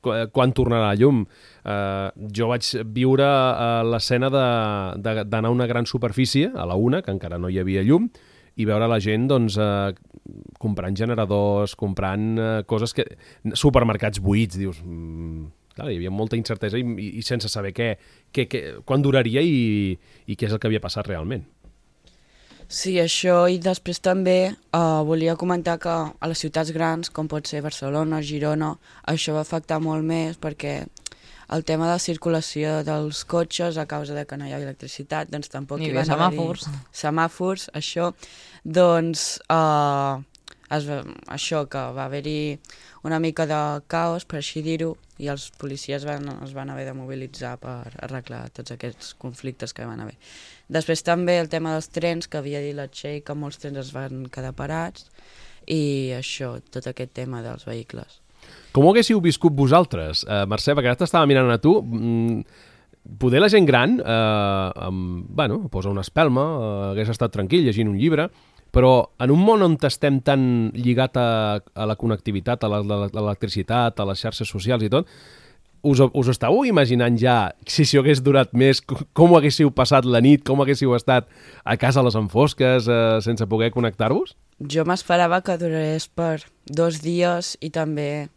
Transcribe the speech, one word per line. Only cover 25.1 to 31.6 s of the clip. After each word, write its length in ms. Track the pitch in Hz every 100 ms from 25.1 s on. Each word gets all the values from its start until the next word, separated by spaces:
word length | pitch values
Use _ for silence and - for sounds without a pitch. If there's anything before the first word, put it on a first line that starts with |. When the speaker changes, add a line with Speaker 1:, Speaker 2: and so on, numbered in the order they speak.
| 165 160 165
Speaker 2:
comentar 380 | 180 180 170 165
que 80 | 170 165 156 -
a 80 | 156
les 140 | 165
ciutats 300 | 160 156 156 160
grans, 340 | 165 160 170
com 180 | - 156
pot 160 | 151 -
ser 140 | 147
Barcelona, 560 | 147 - 135 143 156 156
Girona, 520 | 147 147 151 151 156 156 _ - -
això 300 | 160 - 151
va 80 | 151
afectar 340 | 165 156 156
molt 240 | 160 156
més 320 | 156 165 160 165
perquè 440 | 156 147 143 143 - - - - - - -
el 80 | 165